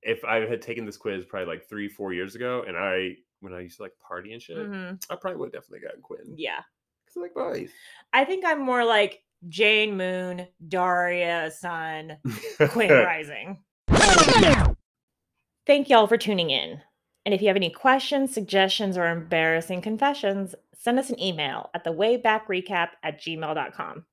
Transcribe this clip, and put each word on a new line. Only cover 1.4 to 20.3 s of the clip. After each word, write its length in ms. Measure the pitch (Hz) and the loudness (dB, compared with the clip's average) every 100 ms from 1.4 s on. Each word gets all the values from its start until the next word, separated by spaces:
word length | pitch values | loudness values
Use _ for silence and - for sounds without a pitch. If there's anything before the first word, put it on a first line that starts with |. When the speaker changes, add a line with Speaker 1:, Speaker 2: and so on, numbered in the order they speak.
| 90 | -8
Speaker 1:
like, 200 | 82 - | -8 -12
three, 200 | 107 101 | -10 -10
four 240 | - 98 | -8 -8
years 220 | 90 95 | -6 -6
ago, 300 | 113 123 123 104 | -8 -8 -6 -8
and 100 | 85 | -6
I, 400 | 98 92 92 90 _ _ | -2 -2 -4 -8 _ _
when 120 | 98 | -16
I 80 | 90 | -14
used 160 | 90 - | -16 -16
to, 40 | |
like, 100 | 101 _ - | -18 _ -16
party 260 | 87 95 | -16 -14
and 100 | 117 | -20
shit, 140 | - 160 | -16 -12
Speaker 2:
Mm-hmm. 380 | 208 196 180 185 - | -12 -12 -12 -14 -12
Speaker 1:
I 60 | 180 | -10
probably 220 | 190 180 | -10 -8
would 80 | - | -10
have 80 | - | -12
definitely 240 | _ - - | _ -18 -16
gotten 160 | - | -16
Quinn. 320 | _ - - 156 | _ -18 -16 -12
Speaker 2:
Yeah. 240 | 139 80 - _ _ _ _ | -10 -10 -12 _ _ _ _
Speaker 1:
'Cause 100 | - | -14
I 40 | |
like 140 | 349 | -12
boys. 360 | - - 120 90 - - - _ | -8 -6 -6 -10 -16 -20 -20 _
Speaker 2:
I 120 | 254 | 0
think 200 | 285 381 | 0 -2
I'm 160 | 370 302 | -2 -2
more 240 | 262 247 | 0 0
like 380 | 233 220 202 - _ _ 175 | 2 2 2 -2 _ _ -16
Jane 480 | 165 214 214 214 202 | 0 4 4 2 -2
Moon, 500 | 185 185 180 180 180 _ 165 | -4 -4 -6 -8 -12 _ -6
Daria 840 | 185 180 180 175 175 170 170 160 | 0 2 2 2 0 0 -2 -4
Sun, 640 | 156 180 165 160 156 156 151 131 107 | -8 -8 -8 -8 -8 -10 -10 -10 -8
Speaker 1:
<laughs> 280 | 466 - 143 | -12 0 2
Speaker 2:
Quinn 200 | 226 208 | 2 6
Rising. 720 | 139 104 85 151 139 131 196 _ _ - - 415 659 622 480 370 277 - - _ _ _ _ _ _ _ _ - | 6 6 0 -6 -12 -12 -14 _ _ 2 6 8 8 8 8 6 6 4 0 _ _ _ _ _ _ _ _ 4
Thank 220 | 285 277 | 4 8
y'all 180 | 247 208 | 6 6
for 100 | 226 | 2
tuning 340 | - 196 165 | 2 0 0
in. 300 | 135 78 117 _ _ _ _ | -2 -4 -12 _ _ _ _
And 100 | - | -2
if 60 | 196 | 2
you 60 | 208 | 4
have 80 | 190 | 2
any 140 | 180 | 0
questions, 640 | - 269 262 262 285 269 | 0 2 2 2 -2 -2
suggestions, 640 | 262 196 196 190 190 202 185 | -4 0 2 2 2 -2 0
or 120 | 170 | 0
embarrassing 760 | 170 160 165 160 160 165 180 | -2 -2 0 2 0 -2 -6
confessions, 720 | 196 220 277 285 202 | -4 0 0 0 -2